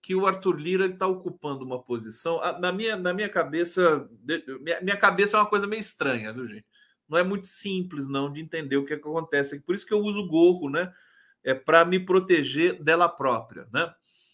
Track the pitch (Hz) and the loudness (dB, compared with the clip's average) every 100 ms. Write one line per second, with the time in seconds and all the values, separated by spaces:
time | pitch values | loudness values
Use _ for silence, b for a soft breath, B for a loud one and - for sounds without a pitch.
0 | - 185 196 185 190 156 151 185 190 185 | 0 2 2 2 0 0 0 0 0 0
1 | 190 185 180 - 151 135 131 127 - 120 | -2 -2 -6 -8 -8 -8 -6 -8 -6 -6
2 | 110 110 165 165 175 175 180 185 226 208 | -6 -8 -4 -2 -2 -4 -4 -2 -4 -2
3 | 180 180 208 202 147 160 175 185 175 147 | -2 -2 -2 -2 -2 -2 -2 4 4 4
4 | 104 117 117 160 143 131 147 170 185 202 | -2 -16 -6 -6 -6 -12 -4 -4 -2 2
5 | 202 180 202 220 208 214 202 220 202 - | 2 4 2 4 2 0 -2 -6 -8 -4
6 | 143 120 107 117 120 104 _ b b b | -2 -2 -4 -10 -12 -14 _ b b b
7 | _ 160 185 202 196 - 202 190 180 156 | _ 0 0 -2 -6 -10 -6 -4 -4 -6
8 | 135 139 139 143 160 165 143 139 139 147 | -4 -4 -4 -8 -10 -8 -2 -2 -2 -8
9 | 151 160 156 143 139 143 - 196 - 208 | -6 -6 -2 -2 -2 -6 -6 -6 0 0
10 | 208 202 185 156 175 180 147 147 185 b | 0 -4 0 6 6 6 -2 -4 -4 b
11 | b b b b 135 131 - 160 170 185 | b b b b -2 -2 6 6 6 2
12 | 185 185 185 175 131 135 175 180 151 170 | 4 2 6 4 4 2 0 2 2 4
13 | 170 - 135 117 113 - 117 127 165 - | 4 2 -2 -2 -4 -18 -8 -4 -4 -8
14 | _ b b | _ b b